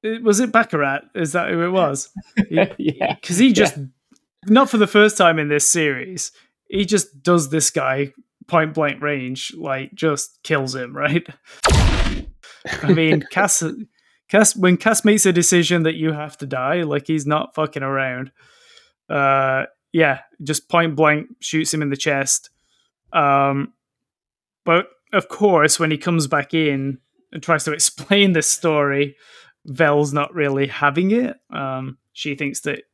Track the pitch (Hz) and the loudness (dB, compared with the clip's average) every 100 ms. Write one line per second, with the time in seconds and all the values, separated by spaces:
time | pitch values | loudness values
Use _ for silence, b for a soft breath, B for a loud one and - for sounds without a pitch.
0 | 214 226 226 208 247 226 226 160 139 139 | -6 -2 2 2 4 2 0 0 -2 -2
1 | - - 160 170 - 170 170 185 160 139 | -8 -6 -2 -2 -2 -2 0 0 0 -2
2 | - - - - 202 160 190 - 151 135 | -10 -16 -8 -2 0 2 0 0 -4 -2
3 | - - - 180 262 202 208 - 135 _ | -4 -6 -6 2 4 4 2 0 -14 _
4 | _ _ _ _ 190 220 277 233 208 208 | _ _ _ _ 4 4 4 2 4 6
5 | 214 208 175 160 147 147 - 175 151 127 | 4 6 4 4 0 0 2 2 0 -2
6 | 127 180 - b b b _ 190 190 202 | -8 -10 -12 b b b _ -4 0 0
7 | - 143 - 175 143 156 147 - 135 131 | -2 -6 2 2 2 -2 -2 -2 -2 -2
8 | 143 _ _ _ - 170 156 156 147 139 | -4 _ _ _ -2 0 0 -2 -4 -2
9 | 147 143 127 131 - 165 151 135 135 196 | -4 -4 -6 -10 -12 -12 -8 -8 -8 -4
10 | 160 143 - _ - 151 135 131 123 139 | -2 -2 -6 _ -4 -4 -4 -8 -10 -4
11 | 147 160 - 139 B B - - - - | -2 -2 -4 -20 B B 0 4 4 2
12 | - - - - B B - - 151 165 | 0 -2 -10 -20 B B -12 -8 0 2
13 | 160 156 - - 202 - 160 - 220 _ | 2 0 -2 -4 0 -2 -4 -8 -16 _
14 | _ _ _ 196 214 - 180 180 220 220 | _ _ _ 4 4 4 2 4 2 2
15 | 214 208 196 180 165 175 165 175 156 165 | 2 4 4 2 2 2 2 0 0 -2
16 | 156 151 151 - 139 135 131 175 160 143 | -4 -4 -10 -14 -10 -6 -2 -2 -2 -4
17 | 143 160 139 151 - - 151 151 135 135 | -2 -4 0 -2 -2 -4 -6 -4 -4 -4
18 | 131 127 131 b b b b b b b | -4 -8 -12 b b b b b b b
19 | _ 147 139 135 135 131 135 _ _ 165 | _ -2 2 2 0 -2 -4 _ _ 0
20 | 156 131 - _ 143 151 _ 175 165 147 | 0 0 -10 _ -6 -6 _ 0 0 2
21 | 156 151 139 - - 156 160 160 147 139 | 2 2 -4 -14 -6 -4 -2 -4 -4 -4
22 | 156 139 135 - - _ _ _ _ _ | -4 -2 -2 -4 -6 _ _ _ _ _
23 | _ - 143 139 139 139 139 _ _ _ | _ 0 2 2 2 -2 -6 _ _ _
24 | _ _ _ _ _ _ - 170 - _ | _ _ _ _ _ _ 0 0 0 _
25 | _ 202 - - 208 170 151 - 160 151 | _ -4 -4 0 2 4 4 2 -2 -2
26 | - 170 143 151 143 165 156 139 135 139 | -2 -2 0 -4 -2 -2 -2 -2 -6 -8
27 | _ _ _ 165 - 143 - 147 - - | _ _ _ -14 -2 -2 -2 -2 -4 -4
28 | - 202 196 170 - - 170 151 143 139 | -2 2 4 2 0 -2 0 0 0 0
29 | 143 139 b b b b - 131 156 147 | -2 -6 b b b b -16 0 2 4
30 | 147 143 143 120 143 139 135 - 147 139 | 2 -2 -4 -2 -2 0 -2 0 0 0
31 | 190 226 247 - _ - 135 131 131 135 | 0 0 -2 -8 _ -10 -8 -8 -10 -14
32 | _ - 151 139 147 - 147 135 - | _ -12 -10 -6 -6 -6 -8 -8 -12